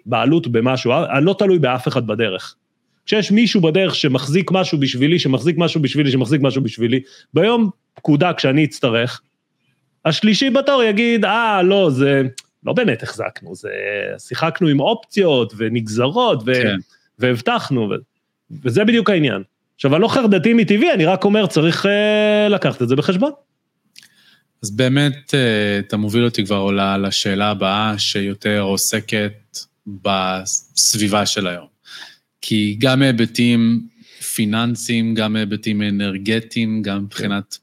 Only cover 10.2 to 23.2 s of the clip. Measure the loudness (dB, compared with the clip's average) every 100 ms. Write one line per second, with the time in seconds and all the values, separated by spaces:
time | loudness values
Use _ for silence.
10.2 | 2 2 2 0 2 2 2 2 2 2
11.2 | 2 0 0 2 4 4 4 2 2 2
12.2 | 0 -6 -18 _ -4 0 0 -2 -6 -8
13.2 | -10 -10 -16 -14 -12 -8 -6 -6 -8 -10
14.2 | -10 -4 -4 0 0 2 0 -2 -4 0
15.2 | 2 2 0 -4 -4 -2 -2 0 0 0
16.2 | 0 0 0 0 0 -2 -6 _ _ -2
17.2 | 0 0 0 -2 -2 -2 -2 -4 -10 _
18.2 | _ _ _ -8 -2 2 2 2 2 2
19.2 | 0 -2 -8 _ _ _ 0 2 2 2
20.2 | 4 4 4 4 4 4 4 2 2 2
21.2 | 2 2 2 2 2 2 0 2 2 2
22.2 | 2 2 2 0 -2 -2 0 0 0 0